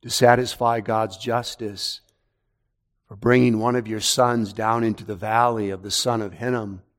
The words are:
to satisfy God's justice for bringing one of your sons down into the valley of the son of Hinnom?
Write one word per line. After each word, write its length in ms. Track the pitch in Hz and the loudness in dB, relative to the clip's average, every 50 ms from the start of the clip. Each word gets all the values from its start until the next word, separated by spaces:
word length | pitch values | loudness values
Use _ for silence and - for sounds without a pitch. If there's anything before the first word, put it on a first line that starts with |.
to 80 | _ 120 | _ -6
satisfy 720 | - - 127 120 120 120 127 117 - - 123 117 117 117 | 0 4 6 6 6 6 2 -4 -4 -2 0 0 0 0
God's 380 | 104 104 113 110 110 110 107 - | -2 -2 0 0 0 -2 -4 -10
justice 800 | - 127 113 120 120 - - _ 117 107 101 95 - - - - _ _ _ _ _ _ _ _ _ _ _ _ _ _ _ _ _ _ _ _ _ | -6 -4 -4 -4 -4 -6 -10 _ -10 -10 -8 -8 -8 -10 -10 -10 _ _ _ _ _ _ _ _ _ _ _ _ _ _ _ _ _ _ _ _ _
for 100 | _ 107 | _ -20
bringing 420 | 101 107 117 123 127 123 123 113 107 | -4 2 4 6 6 6 4 4 2
one 180 | 110 120 123 | 2 0 0
of 100 | 123 113 | 0 -2
your 140 | 107 110 110 | -4 -6 -4
sons 540 | - - - - 127 120 120 117 110 98 101 | -2 -2 2 2 2 2 4 0 -2 -4 -6
down 280 | 113 110 110 113 117 117 | -4 -2 0 0 2 0
into 220 | 113 107 - - | 0 -2 -2 -6
the 100 | 98 107 | -12 -10
valley 540 | 87 98 107 110 117 120 123 117 113 104 98 | -8 -6 -2 2 2 4 2 2 0 -4 -4
of 140 | 95 95 92 | -6 -8 -8
the 80 | 101 | -6
son 320 | 98 - - 127 120 113 107 | -6 -2 -2 0 -2 -2 -4
of 100 | 98 85 | -6 -8
Hinnom? 480 | - 117 123 123 120 110 101 98 92 _ _ _ | -6 -4 -4 -2 -2 -4 -6 -12 -14 _ _ _